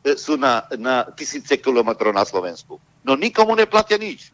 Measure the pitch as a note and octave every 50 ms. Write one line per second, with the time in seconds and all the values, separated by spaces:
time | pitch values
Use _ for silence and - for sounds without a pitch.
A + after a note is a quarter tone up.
0 | _ C#3 C#3+ - - - D#3 C3+ C#3 C3 A#2+ A2+ - - - A2+ A2+ B2+ C3 B2
1 | - - - - D3+ - - C#3+ - - B2 A#2+ - C3 B2+ A#2+ A2+ A2+ A2 -
2 | G#2+ G#2+ G2+ G2+ G2+ - - F#2+ F2+ F2+ E2 - - _ D#2 - _ _ _ _
3 | _ B3 C4+ C3+ F#3+ A#3+ - A3 A3 A3 A3 A3 A3 - - G#3+ G#3+ - G#3 G#3
4 | G#3+ G3+ F#3 - - -